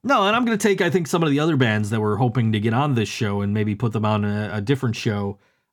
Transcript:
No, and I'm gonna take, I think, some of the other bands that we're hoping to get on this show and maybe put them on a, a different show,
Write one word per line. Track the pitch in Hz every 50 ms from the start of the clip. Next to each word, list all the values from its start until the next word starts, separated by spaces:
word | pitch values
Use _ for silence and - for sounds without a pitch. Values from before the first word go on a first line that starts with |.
| -
No, | 226 277 240 196
and | 196 214
I'm | 240 254
gonna | 233 226
take, | 202 - 214 196 180
I | 196 175
think, | 139 190 170
some | - - 175 165
of | 156
the | 139 143
other | 151 165 160
bands | 135 131 117 107 107 107 101
that | 113 113
we're | 107 104 104
hoping | 98 127 123 113 127 113 110 107
to | 107
get | 101 113 110
on | 120 147 147 135
this | 117 107 95
show | - - 120 104 101 101 101
and | 101 101
maybe | 107 107 107 104
put | 101 - 117 104
them | 113 104
on | 107 107 104 104
a, | 104 104 104 107 104 -
a | 107
different | 101 101 143 135 - 117 104
show, | - - 117 104 101 101 101 98 - _ _ _ _ _ _